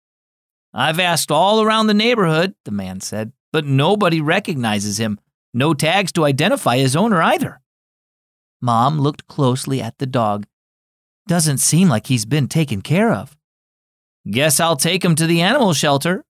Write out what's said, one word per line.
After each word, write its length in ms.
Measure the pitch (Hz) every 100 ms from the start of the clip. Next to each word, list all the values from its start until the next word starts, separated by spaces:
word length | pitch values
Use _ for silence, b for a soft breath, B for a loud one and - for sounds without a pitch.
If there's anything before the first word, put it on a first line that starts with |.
| _ _ _ _ _ _ _
"I've 260 | 110 143 160
asked 320 | 180 160 -
all 300 | 151 190 220
around 260 | 214 220 214
the 60 |
neighborhood," 640 | 208 226 240 170 156 190 - -
the 60 |
man 280 | 104 92 92
said, 320 | - 104 110 - _
"but 120 | 156 143
nobody 540 | 135 151 214 190 160
recognizes 800 | 151 185 214 147 117 104 104 101
him. 220 | 110 101 _ _ _
No 200 | 120 147
tags 380 | 147 156 190 185
to 120 | 175 147
identify 520 | 135 175 277 - 123
his 200 | 135 147
owner 240 | 226 180
either." 400 | 185 339 262 - _ _ _ _ _ _ _ _ _ _
Mom 380 | 123 113 127 156
looked 280 | 139 - -
closely 540 | - 131 127 - 135
at 160 | 110 -
the 80 | 127
dog. 400 | 127 107 104 104 _ _ _ _ _ _ _ -
"Doesn't 320 | 175 156 135
seem 300 | - 151 185
like 180 | 110 -
he's 180 | 127 110
been 220 | 151 120
taken 340 | 160 143 98
care 320 | - 165 226
of." 240 | 110 - _ _ _ _ _ _ _ _ _ -
"Guess 300 | 110 156 147
I'll 180 | 170 156
take 260 | 175 190
him 120 | 185 156
to 120 | 160
the 140 | 170
animal 320 | 180 285 214
shelter," 500 | 147 147 139 165 185 -